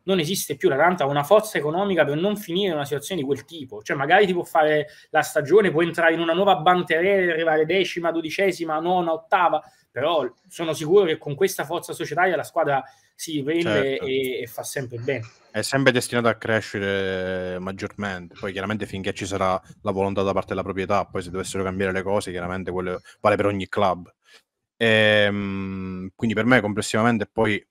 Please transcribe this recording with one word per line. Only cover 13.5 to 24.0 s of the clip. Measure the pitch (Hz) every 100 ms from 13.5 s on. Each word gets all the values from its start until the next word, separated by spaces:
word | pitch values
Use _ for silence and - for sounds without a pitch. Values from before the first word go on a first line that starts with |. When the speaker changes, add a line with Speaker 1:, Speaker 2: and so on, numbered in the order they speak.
| 165 170
Speaker 2:
Certo. | 110 135 135 135
Speaker 1:
e, | 131 131 123
e | 117
fa | -
sempre | - 147 120 117
bene. | 127 127 113 _ _
Speaker 2:
È | 107
sempre | 104 135 135
destinata | 123 - 120 117
a | 104
crescere | - 110 - 104 98 98 95 95 92 92 92 90
maggiormente. | 92 95 101 - 101 92 87 -
Poi | 101
chiaramente | 95 98 107 101
finché | 98 95
ci | 98 95
sarà | 98 92 92 - -
la | 104
volontà | 95 98 98
da | 98
parte | 95 -
della | 95
proprietà, | 92 95 92 101 87
poi | 98
se | 85
dovessero | 90 90 95
cambiare | 92 92 95
le | 95
cose, | 95 104 95
chiaramente | 87 87 92 90
quello | 90 90 90 - -
vale | 107 98
per | 101
ogni | 98 92
club. | - 98 87